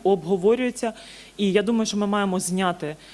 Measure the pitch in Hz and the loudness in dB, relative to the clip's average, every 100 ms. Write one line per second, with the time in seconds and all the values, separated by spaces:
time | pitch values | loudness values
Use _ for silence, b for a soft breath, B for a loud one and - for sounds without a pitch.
0 | 185 196 156 196 196 247 247 - 233 214 | 0 0 0 2 4 2 0 -2 -6 -6
1 | B B B - 202 190 202 226 220 208 | B B B -2 2 2 2 0 0 0
2 | 202 208 196 185 185 185 185 170 151 151 | 0 0 0 0 -2 0 0 -2 -6 -10
3 | B | B